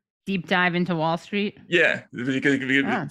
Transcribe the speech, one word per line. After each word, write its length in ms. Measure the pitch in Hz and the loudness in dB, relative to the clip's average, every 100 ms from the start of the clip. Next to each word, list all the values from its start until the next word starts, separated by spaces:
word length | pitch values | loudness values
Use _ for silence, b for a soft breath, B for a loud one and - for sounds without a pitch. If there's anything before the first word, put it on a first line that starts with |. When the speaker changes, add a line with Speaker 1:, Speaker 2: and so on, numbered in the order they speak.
| _ _ - | _ _ -6
Speaker 1:
deep 200 | 196 - | -4 0
dive 280 | 185 180 | 2 2
into 200 | 175 180 | 2 0
Wall 220 | 165 160 170 | 0 0 -2
Street? 400 | - 202 202 - - | -4 -4 -6 -8 -2
Speaker 2:
Yeah, 340 | 170 143 - - | 2 2 0 -8
because, 460 | - 127 131 143 131 | -8 -4 0 2 0
because, 260 | 131 139 139 | 2 0 2
Speaker 1:
Ah. 200 | 226 143 | -2 -6